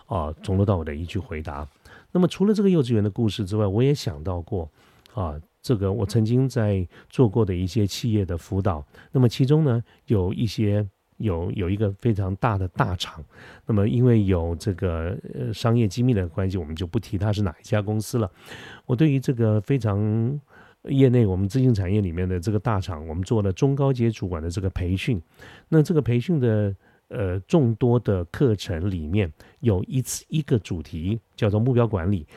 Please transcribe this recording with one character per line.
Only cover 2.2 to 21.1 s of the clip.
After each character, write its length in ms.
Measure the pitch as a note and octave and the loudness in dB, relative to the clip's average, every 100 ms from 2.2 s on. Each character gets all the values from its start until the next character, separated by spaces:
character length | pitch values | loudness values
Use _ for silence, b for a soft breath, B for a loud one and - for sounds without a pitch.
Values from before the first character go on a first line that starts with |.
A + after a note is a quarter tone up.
| F3+ | 0
除 180 | - G3 | 2 0
了 80 | |
这 80 | G#3 | 4
个 80 | G3 | 4
幼 120 | F3 | 4
稚 120 | A#2+ | 4
园 100 | A2+ | 2
的 60 | G#2 | 2
故 180 | G2 A2+ | 0 -2
事 160 | F#2+ | 0
之 140 | F#2+ G#2+ | -4 0
外， 80 | G#2 | 0
我 160 | G2 | 2
也 120 | C3 | 2
想 300 | C#3+ - D2 | 2 -2 -8
到 160 | E2 F2 | -6 -6
过， 280 | E2+ G2 D#2 b b b b | -4 -6 -6 b b b b
啊， 260 | - F2 D2 - _ | -6 -6 -6 -14 _
这 140 | - A#2 | -2 0
个 160 | F#2+ | 0
我 140 | G#2+ G2 | 0 0
曾 180 | A#2 | 0
经 240 | A2 B2 C3 | 2 2 0
在 400 | B2 G#2+ G2 F2 B B | 0 0 0 -2 B B
做 180 | - B2 | 2 2
过 160 | G#2 | 4
的 120 | G2+ F2+ | 0 0
一 100 | F2+ | -2
些 220 | A#2 G2+ | 0 0
企 240 | - B2 | -2 -2
业 120 | G#2 | 0
的 140 | F2+ F2 | 0 -4
辅 240 | - G2 | -4 -2
导。 240 | G2 D#2 D2 B B | 0 -2 -8 B B
那 80 | C#3 | 2
么 80 | B2 | 2
其 180 | - C3 | 4 2
中 180 | D3+ | 4
呢， 200 | D3+ A#2 - b - | 2 0 -4 b -2
有 260 | A2 F2+ | 0 0
一 140 | - A#2 | -2 -4
些， 420 | - G#2+ G#2 G#2 _ _ - | -2 0 0 -2 _ _ -6
有， 340 | G#2+ E2+ F2+ | -4 -2 -4
有 140 | - E2+ | -4 -2
一 80 | G2+ | 0
个 160 | G#2+ | -2
非 200 | G2 A#2+ | -2 -2
常 220 | G2+ F#2+ G2 | 0 -2 -2
大 200 | B2+ G2 | -2 -2
的 120 | F#2 | -2
大 280 | - G#2 F2+ | -2 -2 -2
厂， 260 | - - - B B B - | -8 -12 -18 B B B -2
那 80 | |
么 140 | A2 G2+ | 0 2
因 180 | B2+ B2 | 4 4
为 180 | A2+ | 4
有 320 | G2 F2+ E2+ E2 | 4 2 0 -4
这 160 | - F2+ | -4 -2
个， 420 | F#2+ E2 E2 B2 - | -2 -2 -4 -6 -10
呃， 180 | - B2 | -8 -6
商 240 | G#2 A#2 A#2+ | -2 2 2
业 120 | A2 | 2
机 160 | G#2 | 2
密 100 | B2 | 2
的 140 | A2 F2+ | 2 0
关 200 | - F#2+ | -2 -2
系， 60 | F#2 | -2
我 60 | |
们 120 | D#2 D#2 | -4 -6
就 100 | F2+ | -4
不 140 | G#2+ | -4
提 180 | - G2 | -4 -2
它 160 | G#2+ | -2
是 80 | G2+ | 0
哪 140 | G2+ - | -2 -4
一 40 | |
家 180 | - G#2+ | -2 -2
公 180 | G#2 G#2+ | 0 -2
司 200 | G#2 B2 | -2 -2
了。 100 | G#2 B B B B B - | -2 B B B B B -4
我 100 | B2 | 2
对 160 | D#3+ | 2
于 80 | C3+ | 2
这 140 | B2+ | 0
个 260 | B2 A2+ G#2+ | 0 2 2
非 180 | - C#3 | 0 0
常 600 | A2 G2+ G#2+ A2 A2+ C#3+ - B B B | 0 0 0 0 0 -4 -10 B B B
业 260 | - C#3 | -2 4
内， 160 | C3 | 6